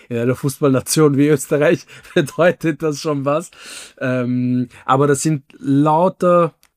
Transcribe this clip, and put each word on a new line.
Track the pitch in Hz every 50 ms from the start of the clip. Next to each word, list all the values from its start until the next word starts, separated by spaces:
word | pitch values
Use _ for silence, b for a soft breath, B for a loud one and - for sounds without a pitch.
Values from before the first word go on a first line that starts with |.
| B B
in | 123 117
einer | 117 123 127
Fußballnation | - - 143 131 - 156 143 131 127 - - - 160 156 151 143 131
wie | 143 147
Österreich | 156 135 - - 160 143 147 165 185 - - - - -
<laughs> | - - -
bedeutet | 185 160 135 - - 156 180 170 - - 160 160 - 165
das | 156 147 135
schon | - 160 151 143 135
was. | 139 143 160 180 - - B B B B B B B B B
Ähm, | - 131 127 127 123 120 123 123 123 123 123 123 123 120 B B B
aber | B 127 135 143 143
das | 143 135 -
sind | 160 160 143 - _ _ -
lauter, | - 131 139 139 143 156 156 160 175 190 185 - - 180 175 175 170 160 - _ _ _ _